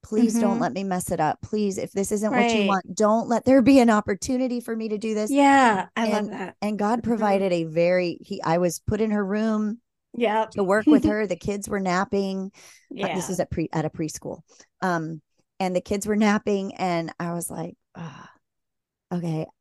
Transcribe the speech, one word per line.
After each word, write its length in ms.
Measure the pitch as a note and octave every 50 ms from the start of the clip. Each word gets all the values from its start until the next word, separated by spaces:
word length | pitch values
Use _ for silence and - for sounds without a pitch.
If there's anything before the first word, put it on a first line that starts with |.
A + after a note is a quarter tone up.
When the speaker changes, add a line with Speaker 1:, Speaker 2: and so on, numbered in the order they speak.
| -
Speaker 1:
Please 360 | - A3 G#3+ B3 A3 G#3+ A#3
don't 120 | A3 G3+ G3
Speaker 2:
Mm-hmm. 80 | -
Speaker 1:
let 120 | - E3+ A#2+
me 100 | - G3
mess 260 | G3 F#3 F3+ F3 -
it 100 | F#3 D#3+
up. 200 | D#3 D3+ - _
Please, 380 | - - - G#3+ G#3 G3+ F#3 G3
if 120 | - -
this 200 | - G3 G3 -
isn't 200 | G#3+ G#3 G#3 G#3+
what 220 | - B3 A#3+ A#3 A3+
you 60 | A3
Speaker 2:
Right. 80 | G3+ G3
Speaker 1:
want, 280 | G3 F#3+ - - F#3
don't 320 | - G#3+ G#3 G#3+ A#3 A3+ -
let 160 | E3+ - -
there 200 | - C4 C4+ A#3+
be 160 | B3 C#4 C4+
an 100 | A#3+ A#3
opportunity 720 | A3 G#3 G#3 - G#3 F#3+ - - C4 B3 C4 B3+ A#3+ A#3+
for 160 | A#3 - A#3
me 140 | A3+ A3 A3
to 100 | G#3+ G#3
do 160 | G#3+ A3+ A3
this." 160 | G#3+ G#3+ A3
Speaker 2:
Yeah, 560 | C4+ C#4 C#4 C#4 C#4 C4+ C4 A#3 G#3+ F#3+ F#3 - _
I 100 | - A#3 G#3+
love 20 | G#3 G#3 G#3
Speaker 1:
And, 80 | G#3 G#3+
Speaker 2:
that. 220 | - F#3+ F3+ - _
Speaker 1:
and 160 | - G#3 G#3+ G3
God 220 | G#3 G#3 A#3 A#3+
Speaker 2:
Mm-hmm. 100 | A3+ A3
Speaker 1:
provided 420 | A#3+ G#3+ G#3+ G#3 G3 G3 G3 G3
a 120 | F3 F3 E3
very, 560 | D#3+ D#3 E3 E3+ F3 F3+ F3+ F3+ F3 D#3+ -
he, 180 | - - G#3 - -
I 160 | - D#3+ F3
was 200 | F3+ F3 D#3 -
put 200 | _ - G#3+ G3+
in 80 | A3 A3
her 160 | G#3 G#3 G#3
room 560 | F#3 G3+ G#3+ A3 A3+ G#3+ G#3+ G#3+ G#3 G#3+ A#3 _ _ _ _ _ _ _
Speaker 2:
Yep. 360 | - A#3+ A3 G#3 A3 A3 A3
Speaker 1:
to 120 | - - G3+
work 220 | F3+ G3 G#3+ G#3+
with 180 | D4+ D4+ C#4 B3
Speaker 2:
<laughs> 80 | G#3
Speaker 1:
her. 140 | G#3 G#3+ A3
The 100 | G3 F3+
kids 320 | E3+ - - G3+ G3+ G3 -
were 120 | G#3 G3+
napping. 720 | F#3+ F#3 F3 F3+ G3 - - G3 G3 G3 F#3+ F#3+ F#3+ G3 _ - - - - _ _ _
Uh, 160 | - - G3+ F#3+ D#3+
this 120 | F#3 F3 -
Speaker 2:
Yeah. 40 |
Speaker 1:
is 80 | F#3+ F3
at 100 | E3+ -
pre-, 200 | - - D#3+ - -
at 120 | D#3+ D3
a 40 | D3+
preschool. 520 | _ - E3 D#3 - - - C#3+ - - - _ - _ - _ _ _ -
Um, 400 | F#3 F3 E3 D#3+ D#3 E3 D#3 _ _ _ _ _ _ _ _
and 160 | F#3+ F#3 F3+
the 60 | F3+
kids 240 | - - G#3 G3+ G3
were 100 | G#3 G#3+
napping, 600 | G#3 A3 G#3 G3+ G#3+ - - G#3 G3 F#3+ G3 -
and 360 | - F#3 F#3 E3+ E3+ E3 D#3+ - _
I 140 | F3 E3+ E3+
was 160 | E3+ E3 -
like, 260 | - E3 E3 F3 - _ _ _ _
"Ah, 340 | - E3+ D#3+ - E3 F#3 - _ _ _ _ _ _ _ _ _ _ _ _ _ _ _ _
okay." 360 | F3+ F3+ E3+ E3+ D#3+ D#3 D#3 - _ _